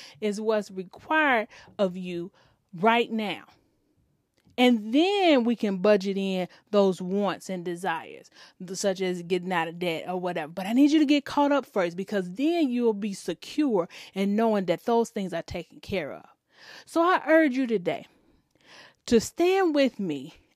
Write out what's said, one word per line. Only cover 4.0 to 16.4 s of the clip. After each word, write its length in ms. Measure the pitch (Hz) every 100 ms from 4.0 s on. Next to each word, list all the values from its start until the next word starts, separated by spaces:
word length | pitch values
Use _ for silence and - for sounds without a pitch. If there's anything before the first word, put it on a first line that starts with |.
| _ _ _ _ _ -
And 380 | 247 226 214
then 480 | 277 370 403 359 269
we 140 | 233 226
can 220 | 214 190
budget 380 | 208 208 196 190
in 300 | 196 185 175 - _
those 320 | 208 196 175
wants 480 | 180 196 196 - -
and 140 | 185
desires, 680 | 175 175 185 160 104 67 - - - -
th-, 140 | 185 190
such 220 | 202 185
as 220 | 185 180
getting 300 | 175 180 180
out 140 | 175 165
of 140 | 170
debt 280 | 180 160 -
or 120 | 185
whatever. 320 | 180 175 147
But 140 | 175 190
I 60 |
need 200 | 240 294
you 80 | 311
to 40 |
get 200 | 277 294
caught 260 | - - 285
up 160 | 285 -
first, 300 | 214 175 175
because 380 | 190 202 180
then 360 | 190 302 339 277
you'll 220 | 240 233
be 220 | 202 214
secure 760 | 196 - - - - 294 202 170 - -
in 220 | 190 202 208
knowing 300 | 226 208 180
that 180 | 165
those 260 | - 233 220
things 220 | 214 185
are 100 | 165
taken 380 | - 170 - -
care 320 | - 190 139
of. 140 | 80 - _